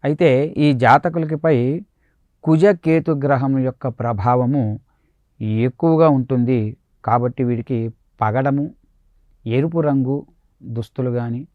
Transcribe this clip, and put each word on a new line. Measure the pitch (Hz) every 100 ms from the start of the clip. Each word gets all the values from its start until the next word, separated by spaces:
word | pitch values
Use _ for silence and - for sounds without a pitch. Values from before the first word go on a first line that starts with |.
అయితే | 139 151 165 127 151 -
ఈ | 147
జాతకులకిపై | 135 120 135 170 165 160 151 160 139 123 156 202 _ _ _ _ _
కుజ | - 160 196 185
కేతు | 160 160 160 151
గ్రహం | 143 139 135 135
యొక్క | 127 123 131
ప్రభావము | 120 117 110 98 123 123 143 110 107 _ _ _ _ _ _ 110 110 123
ఎక్కువగా | - 165 160 160
ఉంటుంది. | 139 123 131 123 127 107 123 _ _
కాబట్టి | - 120 123 123
వీరికి | 123 120 117 123 113 - _ _
పగడము, | 110 113 135 139 147 - _ _ _ _ _ _
ఎరుపు | 113 117 160 165
రంగు | 147 139 127 143 - _ _ _
దుస్తులు | 123 117 113 - 127
కానీ | 120 120 120 147